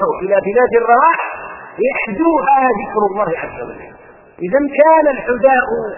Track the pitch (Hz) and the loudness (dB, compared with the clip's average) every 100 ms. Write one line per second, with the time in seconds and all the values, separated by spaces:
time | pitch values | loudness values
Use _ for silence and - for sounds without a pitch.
0 | 262 - 185 196 190 226 247 233 226 240 | -4 -4 -2 0 0 0 2 2 4 4
1 | 302 - - - - - - - 240 - | 4 2 -4 -10 -14 -18 -12 -4 -4 -2
2 | 233 202 330 311 269 269 262 208 - 214 | -6 -2 0 0 2 2 2 -2 -4 -2
3 | 208 196 190 165 - - - - - - | -2 -2 -4 -4 -8 -12 -14 -14 -18 -20
4 | - - - - 175 254 285 277 311 320 | -20 -20 -20 -10 -2 -2 0 2 6 6
5 | 302 247 226 247 262 262 247 233 220 | 4 0 -2 2 4 4 0 -4 -6